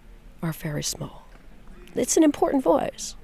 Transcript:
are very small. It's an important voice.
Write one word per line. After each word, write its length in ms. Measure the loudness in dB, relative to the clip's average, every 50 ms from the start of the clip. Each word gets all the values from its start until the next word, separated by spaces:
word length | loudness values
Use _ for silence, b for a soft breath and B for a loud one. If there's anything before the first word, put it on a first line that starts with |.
| -20 -20 -20 -20 -20 -20 -12 -8
are 120 | -6 -6
very 300 | -6 -6 -6 -6 -6 -4
small. 400 | -4 -6 -6 -6 -8 -12 -12 -16 -20 -20 -20 -20 -20 -20 -20 -20 -18 -18 -18 -18 -16 -8 -4
It's 220 | -2 0 2 4
an 80 | 6 6
important 400 | 6 4 4 2 2 2 2 4
voice. 520 | 4 4 4 2 -2 -6 -8 -10 -12 -12 -14